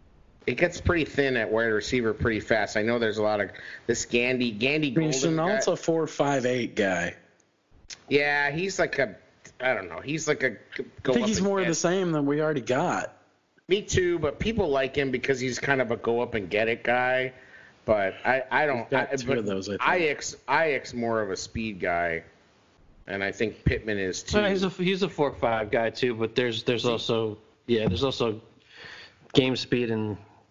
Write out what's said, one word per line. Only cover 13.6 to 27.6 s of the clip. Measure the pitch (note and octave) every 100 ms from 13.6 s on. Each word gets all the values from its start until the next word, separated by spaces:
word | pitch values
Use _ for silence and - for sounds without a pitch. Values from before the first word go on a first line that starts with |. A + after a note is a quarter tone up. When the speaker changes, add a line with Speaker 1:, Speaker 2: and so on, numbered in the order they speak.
| -
Speaker 1:
Me | G3+
too, | G3+ F#3+ F3+ E3+
but | D3+ -
people | G#3 A3 F3+
like | C#3 C3 C#3+
him | C3+
because | B2 B2+ C3
he's | B2+ A#2
kind | - C3+
of | A#2
a | A2+
go | A#2 A#2
up | A#2+
and | A2+ F2+
get | G2+ A2+
it | A#2
guy. | - B2 B2+ B2+ B2+ - - - - -
But | - G#2+ F#2+ -
I, | A2 C3 -
I | B2+ D3+
don't. | B2
Speaker 2:
We've | A2
got | C3 -
Speaker 1:
I, | C#3
Speaker 2:
two | B2
Speaker 1:
but | C3
Speaker 2:
of | G2+
those, | G2 G2
I |
think. | G2
Speaker 1:
Ayuk's, | C3+ F3 D#3 C#3 - - -
Ayuk's | D3 E3 C3 -
more | A#2+ A#2 A2+
of | G2+
a | F#2
speed | - A#2 A2 F#2+
guy, | F#2 E2+ E2+ E2 - - _ _ _ _ - - -
and | G2
I | G2
think | - A2 -
Pittman | - - G#2+ G#2
is | F#2 -
too. | - G3+
Speaker 3:
Well, | G#3
he's | G3
a, | F#3+
he's | - F3+ F#3+
a | F#3
four | - C#3+
five | G#2+ B2 A2+ G#2+
guy | B2 A2+
too, | - B2
but | A2+ A2+ -
there's, | B2 A2+
there's | - A#2
also, | B2 A2+ - A#2 A2 G#2 - _